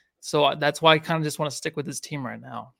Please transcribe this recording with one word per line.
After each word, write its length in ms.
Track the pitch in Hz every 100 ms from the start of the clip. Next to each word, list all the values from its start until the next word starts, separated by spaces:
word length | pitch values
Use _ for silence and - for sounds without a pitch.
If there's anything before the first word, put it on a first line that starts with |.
| _ _
So, 220 | - 151
uh, 120 | 139
that's 260 | 151 147 147
why 140 | 160
I 40 | 160
kinda 240 | 160 160
just 160 | 151 -
wanna 120 | 147
stick 260 | 131 160 156
with 80 |
this 160 | 135 135
team 260 | - 147 123
right 140 | 113
now, 320 | 127 117 117